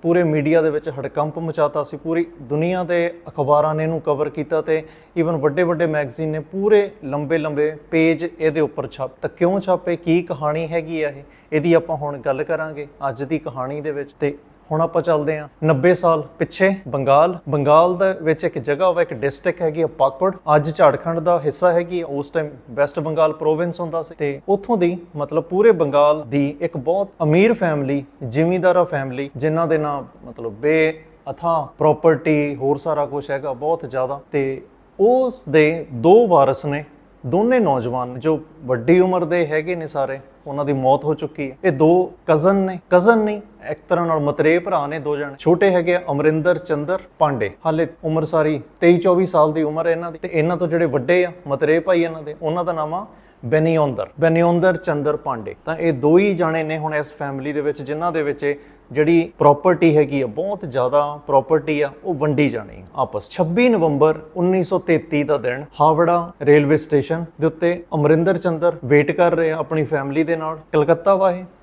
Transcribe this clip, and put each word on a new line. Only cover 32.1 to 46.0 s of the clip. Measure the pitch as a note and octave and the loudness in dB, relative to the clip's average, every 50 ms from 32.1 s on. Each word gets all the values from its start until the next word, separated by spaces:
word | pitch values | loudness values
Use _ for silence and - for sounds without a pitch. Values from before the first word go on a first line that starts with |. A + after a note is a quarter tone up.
| D#3 C3 G#2+ D3+ D3+ D3 D3 D3 C#3+ | 2 4 2 0 2 2 0 -2 -4
ਹੋਰ | A#2 C3 C#3 D3 | -4 -2 -2 -2
ਸਾਰਾ | C#3+ - E3+ D3+ D3 C#3+ | 0 -2 -4 -2 -2 -4
ਕੁਛ | C#3 C3+ D3 C#3 - | -4 -6 -10 -6 -6
ਹੈਗਾ, | C#3 C3+ C3+ D3 C3 | -8 -6 -6 -8 -8
ਬਹੁਤ | A#2+ C#3+ D3+ E3 E3 - B2+ | -6 -4 -4 -4 -4 -6 -8
ਜ਼ਿਆਦਾ। | A#2+ C3 C3 B2+ C#3 C#3 - _ | -4 -4 -4 -4 -6 -10 -12 _
ਤੇ | - D3 C3+ C3+ C3+ C3 - - _ _ _ _ _ - | -4 -2 -2 -2 -6 -8 -12 -20 _ _ _ _ _ 2
ਉਸ | G3 A3+ B3 C4 C4 B3 B3+ - - D3 | 2 4 4 4 2 -2 -4 -8 -10 2
ਦੇ | C#3 D#3 D3+ D3+ D#3+ E3+ - - C3+ | 4 4 4 4 2 -2 -8 -10 -8
ਦੋ | A#2 A2+ E3 F#3+ A3+ A#3+ | 0 4 6 8 8 6
ਵਾਰਸ | G3+ F3 D3+ C#3 C3+ C3+ - - | 6 4 4 4 4 2 -2 -4
ਨੇ, | D3 C#3+ D3 D3 - - _ _ _ _ _ - | -4 -4 -4 -6 -12 -20 _ _ _ _ _ -6
ਦੋਨੇ | B2+ B2+ F3+ G#3+ A#3+ C4 B3+ | -2 0 0 2 2 2 2
ਨੌਜਵਾਨ | G#3+ D#3+ C#3 B2+ A2+ B2 A#2+ B2+ B2 B2 B2 C3 | 2 2 0 0 -2 -4 -4 -4 -6 -6 -10 -4
ਜੋ | A#2 D#3 D#3+ D3+ D#3 - - - - | -2 -2 -2 -2 -4 -12 -20 -16 -4
ਵੱਡੀ | B2 B2+ A#2+ A2+ C#3 E3+ F3+ | -4 -4 -2 2 2 4 4
ਉਮਰ | F#3 F#3 F#3 F3+ F3 | 4 2 2 -2 -2
ਦੇ | D3+ F3 F3 E3 | -2 0 -2 0
ਹੈਗੇ | C#3+ D3+ D#3 D#3 E3+ F3+ | 0 -2 -4 -2 -4 -6
ਨੇ | E3+ D#3+ | -6 -8
ਸਾਰੇ, | D3 - D3 C3+ C3 C3+ C3+ C3 - - _ _ | -8 -4 -4 -4 -4 -4 -10 -12 -20 -20 _ _
ਉਹਨਾਂ | D3 C#3 C#3+ D3 | -10 -6 -6 -2
ਦੀ | C#3 C#3+ | -2 -2
ਮੌਤ | C3+ C3 B2+ C#3 C#3 C#3 | 0 2 2 2 2 2
ਹੋ | D3+ D#3 | -2 -2
ਚੁੱਕੀ | C#3+ D#3 D3 - - C#3+ C3+ | -2 -4 -10 -8 -8 -8 -8
ਹੈ। | - _ - | -10 _ 0
ਇਹ | F#3+ | 0
ਦੋ | D3+ C3 D#3 D#3+ E3+ F3+ F3+ F3+ - - _ | 2 4 4 6 6 4 2 -2 -6 -14 _
ਕਜ਼ਨ | - D#3+ D3+ D3+ F#3 G3 | 0 0 2 4 2 2
ਨੇ, | G3 F#3+ F#3+ F#3 E3+ _ _ | 2 0 -2 -4 -8 _ _
ਕਜ਼ਨ | F3+ F3+ F3 A3 A#3 | 2 4 4 4 4
ਨਹੀਂ, | A3 G#3+ G#3+ G#3+ G#3 G#3 - - - - B2 | 4 2 -2 -4 -6 -10 -18 -20 -18 -10 -10
ਇੱਕ | D3+ - - _ | -10 -10 -4 _
ਤਰ੍ਹਾਂ | F3+ E3 E3+ | -2 -2 0
ਨਾਲ | E3 D#3+ D#3 | 0 0 0
ਮਤਰੇਏ | D3 C#3+ C#3+ - D3+ D#3 E3 F3 | 0 -2 0 2 2 4 4 2
ਭਰਾ | F3 G3+ F#3 D#3+ C#3+ | 0 0 -2 -2 -2
ਨੇ | C#3+ D#3 D#3+ | -4 -6 -6
ਦੋ | C3+ D3 D3 | -4 -4 -4
ਜਣੇ। | C#3+ D3 C#3+ C3+ - | -4 -6 -8 -10 -4
ਛੋਟੇ | - D#3 F3 F3 G3 G3 | 2 2 4 4 4 4
ਹੈਗੇ | F3+ F3+ E3+ F3 F3 | 4 2 2 2 0
ਆ | F3+ | -2